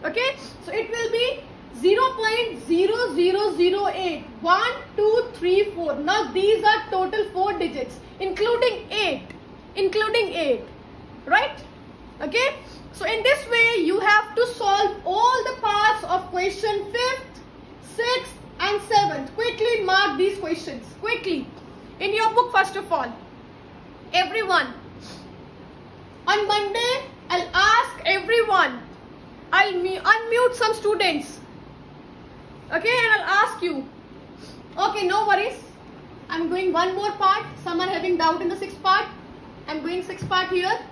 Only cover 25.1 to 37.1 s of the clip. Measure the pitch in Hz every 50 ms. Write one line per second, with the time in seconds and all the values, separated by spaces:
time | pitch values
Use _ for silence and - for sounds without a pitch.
25.1 | - - - - - - - - - - - - - - - - - - - -
26.1 | - - - - 403 415 415 392 415 415 403 403 403 453 480 494 508 539 554 -
27.1 | - - - - 359 359 349 - - 359 392 427 440 466 494 - - - - 330
28.1 | 381 392 359 381 453 466 453 427 392 370 320 269 247 240 - - - - - -
29.1 | - - - - - - - - - 370 403 415 370 359 349 370 370 370 - 381
30.1 | 427 453 466 453 466 480 494 480 494 - 480 427 440 - - 415 427 - 415 359
31.1 | 311 294 - - - - - - - - - - - - - - - - - -
32.1 | - - - - - - - - - - - - 320 330 330 453 494 494 466 453
33.1 | 440 415 - - 381 403 440 - 466 - 359 349 302 269 - - - - - -
34.1 | - - - - - - - - - - - - - 330 381 415 403 427 381 349
35.1 | 392 427 453 415 392 392 415 508 - - - - - - - - - - - -
36.1 | - - - - 330 330 339 330 359 359 381 370 302 330 359 381 381 392 403 415